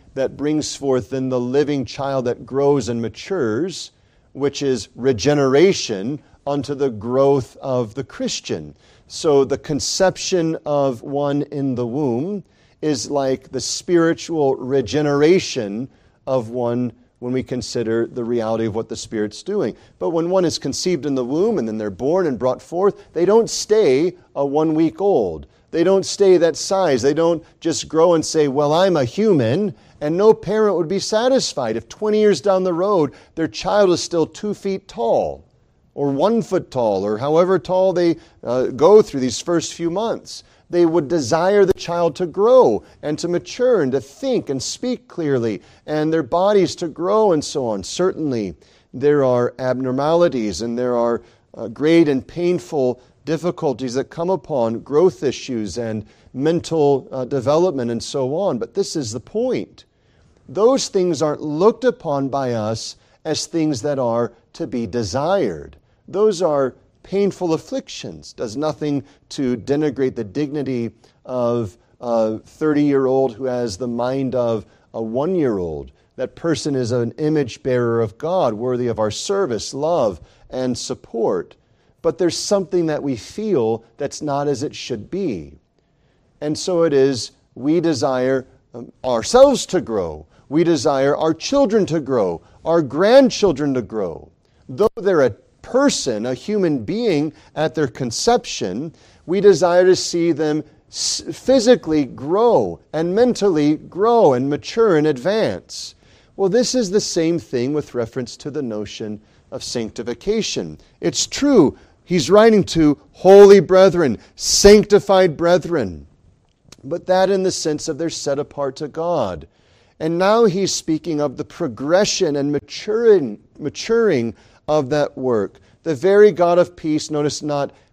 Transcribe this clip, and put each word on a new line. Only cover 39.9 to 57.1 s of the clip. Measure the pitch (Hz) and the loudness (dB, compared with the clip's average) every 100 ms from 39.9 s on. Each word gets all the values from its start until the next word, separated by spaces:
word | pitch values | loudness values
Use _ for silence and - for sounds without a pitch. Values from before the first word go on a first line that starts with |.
months. | 180 226 143 - - - _ - | -4 -4 -6 -10 -20 -20 _ -4
They | 175 | 0
would | 170 170 135 | 2 2 0
desire | 170 117 160 180 208 | -2 0 0 2 4
the | 185 | 4
child | - - 170 170 143 | 2 -4 -2 -2 -2
to | 180 | -6
grow | 175 220 254 175 101 - _ | 0 4 6 6 2 -4 _
and | 143 151 | -8 -6
to | 170 | -4
mature | 175 175 - 247 220 | -4 -6 -2 2 2
and | 135 | 2
to | 131 | -2
think | - - 269 220 131 | -6 -8 -4 -2 -4
and | 135 | -6
speak | - - 247 247 - | -8 -8 -6 -6 -8
clearly | - 156 135 117 95 - _ - | -6 -2 0 0 -4 -10 _ -6
and | 151 156 | -2 0
their | 160 | 0
bodies | 127 170 190 208 170 - | 0 0 2 4 2 -2
to | 175 | -8
grow | 131 180 214 214 | -6 0 2 2
and | 160 | 2
so | - 151 120 | -2 -4 -4
on. | 101 | -4
Certainly, | 90 - 180 - 151 120 98 78 _ _ _ | -6 -2 -2 -2 -4 -4 -4 -8 _ _ _
there | 143 143 147 | -2 0 2
are | 131 123 123 - | 2 2 0 -2
abnormalities | 127 127 131 131 147 170 175 131 107 87 | -4 -2 -2 -2 0 2 2 0 -4 -4
and | 117 117 | -6 -4
there | 123 120 | -2 0
are, | 117 117 - _ _ | 0 -2 -6 _ _
uh, | - 113 | -12 -12
great | 117 151 170 151 | -2 2 4 4
and | 135 - | 0 -4
painful | 165 175 180 - 151 127 120 _ _ | -4 -2 -2 -4 -2 -2 -4 _ _
difficulties | - 156 175 - 156 113 131 | -6 -4 -4 -4 -4 -4 -4
that | 123 127 | -6 -6
come | - 170 | -6 -4
upon | 190 - 143 117 113 | -4 -4 -2 -2 -2
growth | - 143 180 - | -2 2 2 2
issues | 143 - - 120 104 117 | -4 -4 -6 -6 -6 -6
and | 117 110 - _ _ | -6 -8 -10 _ _
mental, | 127 147 175 - 165 143 135 - | -4 -2 -2 -2 0 2 2 -2